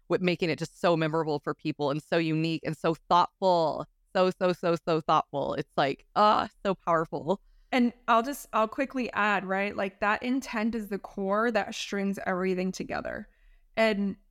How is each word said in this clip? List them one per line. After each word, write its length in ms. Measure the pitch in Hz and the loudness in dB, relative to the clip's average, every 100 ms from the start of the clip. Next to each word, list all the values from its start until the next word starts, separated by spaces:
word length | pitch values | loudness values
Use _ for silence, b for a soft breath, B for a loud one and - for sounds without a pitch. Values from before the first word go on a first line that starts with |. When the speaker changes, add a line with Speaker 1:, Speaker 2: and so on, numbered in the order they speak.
| - | -2
Speaker 1:
with 120 | 175 | 0
making 300 | 180 170 170 | 0 0 -2
it 80 | - | -2
just 220 | 160 - | -6 0
so 160 | 185 165 | 2 2
memorable 420 | 160 160 156 147 | 2 -2 -2 -4
for 160 | - | -4
people 360 | 147 156 143 147 | -6 -6 -2 -2
and 120 | 151 | -2
so 160 | - 170 | 0 0
unique 440 | 165 156 160 160 - | 2 0 0 -2 -6
and 100 | 156 | -2
so 200 | 170 160 - | -2 -2 2
thoughtful, 800 | 175 - - 190 175 156 - - _ _ | 2 2 0 2 2 2 -2 -8 _ _
so, 200 | 196 185 - | 2 2 2
so, 120 | 185 | 0
so, 240 | 175 175 170 | 0 0 0
so 160 | - 160 | 0 -2
thoughtful. 540 | - 156 - 143 135 | 2 2 0 -4 -4
It's 160 | - - - | -4 -4 0
like, 280 | 139 - _ - | 0 -2 _ 2
ah, 320 | 208 226 220 _ | 4 4 -2 _
so 100 | 202 | -4
powerful. 640 | 185 - 165 165 156 143 196 _ - _ | -2 0 0 0 -4 -2 -4 _ -20 _
Speaker 2:
And 220 | 226 240 - - | 0 2 0 2
I'll 160 | 233 | 2
just, 240 | 247 285 - | 2 -6 -4
I'll 140 | 220 220 | 0 0
quickly 440 | 254 269 262 233 | -2 -4 -4 -4
add, 340 | - 208 196 185 | -2 0 0 -2
right? 300 | 190 202 208 | -2 -2 -4
Like, 240 | 196 - | -6 -2
that 240 | 208 214 | -2 0
intent 500 | 247 262 - 226 226 | -2 -4 -4 -4 -2
is 140 | 226 202 | -4 -6
the 100 | 196 | -8
core 540 | - - 190 208 233 | -8 -6 -2 0 2
that 240 | 220 180 165 | 0 -2 -6
strings 420 | - 202 196 196 - | -6 -4 -2 -4 -4
everything 460 | 185 190 180 185 | -2 0 0 -2
together. 560 | - - 73 - 62 214 _ _ _ _ - | -4 -6 -6 -6 -8 -12 _ _ _ _ 0
And 400 | 226 202 202 - _ | 2 2 -2 -6 _